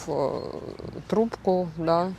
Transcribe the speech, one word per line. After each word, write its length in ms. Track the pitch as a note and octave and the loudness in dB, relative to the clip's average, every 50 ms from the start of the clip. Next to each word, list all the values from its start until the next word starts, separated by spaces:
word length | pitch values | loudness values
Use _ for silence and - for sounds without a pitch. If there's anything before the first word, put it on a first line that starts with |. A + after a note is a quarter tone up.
| - D#3+ | -6 -2
е, 880 | D3 C#3 C#3+ - - - - - - - - - - - - - - - - - | 0 0 0 0 0 -2 -4 -6 -8 -8 -8 -10 -10 -10 -10 -10 -10 -10 -6 0
трубку, 600 | F#3 G#3 A3+ A#3 - - - G3 F#3 F3+ F3+ E3+ D#3 E3+ | 2 4 4 2 0 -2 2 2 2 2 2 0 -2 -2
да, 340 | E3 E3 E3 E3+ F3+ F#3 F#3 | 2 4 4 4 4 2 -2